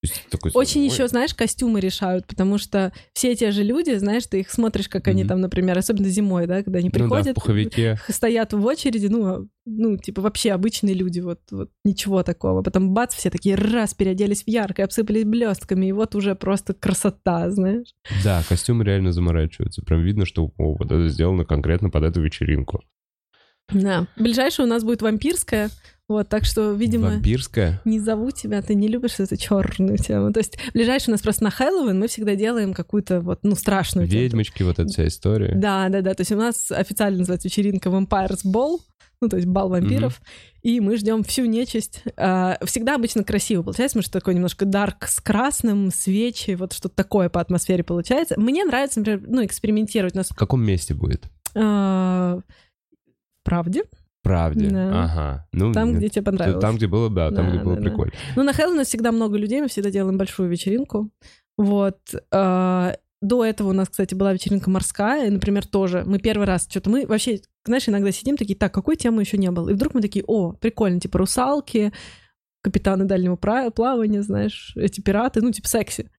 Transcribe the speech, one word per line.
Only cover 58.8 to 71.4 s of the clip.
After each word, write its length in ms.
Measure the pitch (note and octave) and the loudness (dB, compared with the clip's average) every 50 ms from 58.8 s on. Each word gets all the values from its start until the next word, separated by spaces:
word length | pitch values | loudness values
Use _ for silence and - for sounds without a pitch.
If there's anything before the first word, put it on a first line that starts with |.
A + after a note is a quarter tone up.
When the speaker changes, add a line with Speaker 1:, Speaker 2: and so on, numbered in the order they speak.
| C4+ - | 0 0
Speaker 2:
всегда 240 | - A3 A3+ A#3 A3+ | -2 -2 0 0 0
много 260 | A3+ A3+ A3 G#3 G#3 | 2 0 0 0 -2
людей, 220 | G#3 G#3 A#3 C#4 | -2 0 -2 -2
мы 80 | D4+ B3+ | -2 -2
всегда 220 | - - G3 G3+ | -4 -2 -4 -2
делаем 280 | F#3+ G3 F#3+ F#3+ F#3+ F#3+ | -2 0 0 0 0 0
большую 320 | F#3+ F#3+ - - F#3+ F3 | -2 -4 -2 -2 -2 -2
вечеринку. 600 | E3+ F3 - G3 G3+ A#3+ C#4 - - G#3 G#3+ G#3+ _ _ _ - - _ _ _ _ | -2 -2 -2 -2 -2 -2 -2 -2 -4 -4 -4 -4 _ _ _ -20 -20 _ _ _ _
Вот. 420 | - G#3 G3+ G3+ G3+ G3 G3 F#3+ _ _ - - - - _ - | 0 2 2 4 2 2 0 -2 _ _ -12 -12 -12 -8 _ 0
А, 640 | F#3+ G3 F#3 F#3 F#3 F#3 F#3 F#3 F#3 F3+ F3+ - - _ _ _ _ - | 2 2 4 2 2 2 2 2 2 0 0 -2 -6 _ _ _ _ -2
до 220 | G3 A#3+ B3 A3+ | 0 2 2 2
этого 260 | A3+ G#3+ - G#3 G3 | 2 0 0 0 0
у 20 | F#3+ | 2
нас, 160 | F#3+ F#3+ F#3 | 0 0 -2
кстати, 260 | - - G3 F#3 F#3+ | -2 -4 -4 -4 -2
была 180 | F#3+ G3 G3 F#3+ | 0 0 0 0
вечеринка 380 | F#3 - G3 G3+ G3 - F#3+ | 0 0 0 -2 0 0 0
морская, 580 | F#3+ F#3+ - - - - G3+ G#3+ C4 D4+ C4+ G#3 | 0 0 0 -4 -4 -2 0 0 0 0 2 0
и, 20 | |
например, 360 | G3+ F#3+ F3+ G3+ G3+ G3+ F#3+ | 0 0 0 0 0 0 -2
тоже. 360 | - - G3 G3 F#3 F3+ F3+ - | 0 0 0 0 2 0 -2 -2
Мы 120 | - G3 G3 | 0 -2 0
первый 280 | - A3+ G#3+ G#3 G3+ | 0 0 0 2 2
раз 200 | F#3+ F#3 F3 - | 2 2 0 -2
че-то, 240 | - - F#3+ - G3 | -4 -6 -4 0 2
мы 160 | A3 C4+ C4+ | 2 2 2
вообще, 340 | - A3 G#3+ - B3+ A3 G3 - _ _ _ _ | 0 0 0 0 0 -4 -4 -6 _ _ _ _
знаешь, 220 | - A#3 C4+ B3+ - | 0 0 0 2 0
иногда 220 | G#3 G3+ G3+ G3+ F#3 | 0 0 0 0 -2
сидим 240 | - - C4+ C#4+ | -2 -2 -2 -2
такие: 200 | C#4 A3 G3+ G3 - | -2 -2 -4 -2 -2
"Так, 140 | A3 F#3 - | -2 0 0
какой 220 | G3 - - D#4 | -2 0 0 -2
темы 260 | D#4+ - A#3+ A3+ A3 G3+ | 0 2 0 2 2 0
еще 160 | - - G3+ | 0 0 0
не 120 | F#3+ F3+ | 0 0
было?" 200 | F3 F3 E3+ - | 0 -2 0 0
И 40 | G3+ | 0
вдруг 200 | G3 B3+ D#4 - | 0 0 0 0
мы 80 | C4 G#3 | 0 0
такие: 220 | G#3 - G3+ - | 0 -2 -4 -2
"О, 260 | - A3 A3 F#3 E3 - | 0 0 0 0 -2 -4
прикольно, 480 | - - A3+ A3+ - A3 G3 F3+ F3+ | -2 -4 -4 0 2 0 2 2 0
типа 180 | - F#3 - F3+ | -2 -2 0 0
русалки, 760 | F#3 F#3 - - | 2 2 2 0